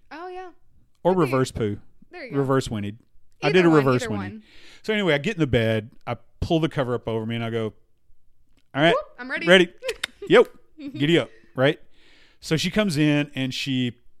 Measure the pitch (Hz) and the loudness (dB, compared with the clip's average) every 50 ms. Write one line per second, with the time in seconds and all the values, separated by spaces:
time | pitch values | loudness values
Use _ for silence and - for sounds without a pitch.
0 | _ _ 269 311 359 370 359 370 370 349 - - - - - - _ _ _ _ | _ _ -18 -16 -14 -14 -14 -14 -14 -16 -18 -20 -20 -20 -20 -20 _ _ _ _
1 | - 170 190 180 160 127 135 131 131 - - - 117 104 104 - - - - - | -2 0 2 2 0 2 2 0 -2 -2 -2 -4 -4 -4 -4 -8 -12 -20 -20 -20
2 | - - 339 359 285 233 156 139 139 131 135 135 - - 117 104 101 101 107 - | -20 -20 -18 -16 -14 -6 -4 -2 0 0 0 0 -2 -4 -8 -8 -8 -10 -10 -14
3 | _ _ _ - - - - _ - 147 160 185 175 170 156 151 135 135 127 123 | _ _ _ -20 -20 -20 -12 _ -2 2 4 4 6 6 6 6 6 4 2 2
4 | - - 107 101 - 101 214 220 - - - - - - - - - - 214 208 | 0 -4 -6 -6 -6 -8 -10 -14 -18 -20 -20 -20 -20 -20 -20 -12 -6 -4 -2 0
5 | 202 170 147 143 139 175 214 160 151 127 127 120 113 113 110 110 107 127 - - | 2 2 0 2 0 -4 -2 -2 0 0 2 2 2 2 0 -2 -4 -8 -16 -14
6 | - 123 120 - - - - - - - 170 160 165 143 - 156 127 120 123 117 | -10 -10 -10 -10 -12 -20 -10 -10 -4 -2 0 0 0 -2 -2 -4 -2 -2 -4 -4
7 | - 117 110 113 110 113 117 117 117 113 113 113 110 107 - - _ _ _ _ | -4 -4 -4 -4 -4 -4 -6 -6 -4 -4 -4 -4 -4 -6 -8 -12 _ _ _ _
8 | _ - - - - - - - - _ - _ _ _ - 135 156 170 - 587 | _ -20 -20 -20 -20 -20 -20 -20 -20 _ -20 _ _ _ -2 2 4 4 4 2
9 | - - - - 247 262 285 - - - - 185 180 - - - 508 523 - - | -2 -8 -14 -16 -10 -10 -8 -2 4 6 6 6 6 2 -2 -10 -12 -10 -10 -10
10 | - - - _ 403 370 - 494 - - - - - _ - 311 277 277 - - | -12 -12 -12 _ 0 4 4 4 4 4 -2 -14 -20 _ -20 -16 -16 -14 -4 -2
11 | 143 151 170 147 113 - - - - - _ 127 131 147 170 - - - - - | 0 2 2 2 2 -2 -10 -20 -20 -10 _ 2 2 2 2 -2 -10 -20 -20 -20
12 | - - - - - _ _ _ - - 160 151 - 185 - 214 214 196 143 147 | -20 -20 -20 -20 -20 _ _ _ -4 -4 -2 -2 -2 -2 -2 0 0 0 0 2
13 | 151 151 147 147 143 143 - 131 135 131 127 - - 139 131 127 123 120 117 _ | 2 2 2 0 -2 -4 -6 -6 -6 -6 -6 -6 -6 -4 -2 -2 -2 -4 -6 _
14 | _ - - - | _ -20 -20 -20